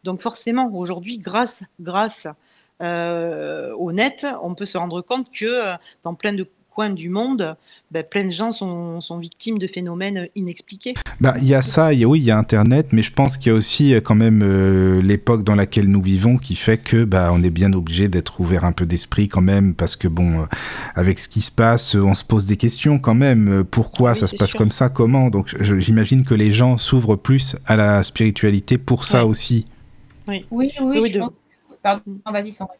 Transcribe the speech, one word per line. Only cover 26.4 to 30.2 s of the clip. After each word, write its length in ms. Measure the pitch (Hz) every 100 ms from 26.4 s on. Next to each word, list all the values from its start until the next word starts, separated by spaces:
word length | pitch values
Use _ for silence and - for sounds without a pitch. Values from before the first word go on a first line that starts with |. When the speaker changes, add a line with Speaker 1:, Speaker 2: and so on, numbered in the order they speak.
| 107
Speaker 2:
gens 280 | 104 123 120
s'ouvrent 380 | - 131 110 101
plus 380 | - 135 135 - -
à 80 | 110
la 260 | 104 101
spiritualité 800 | 95 - 110 101 107 101 - 127
pour 240 | - 127
ça 220 | - 127 113
Speaker 1:
Ouais. 40 |
Speaker 2:
aussi. 380 | 110 - 120 - - - - - -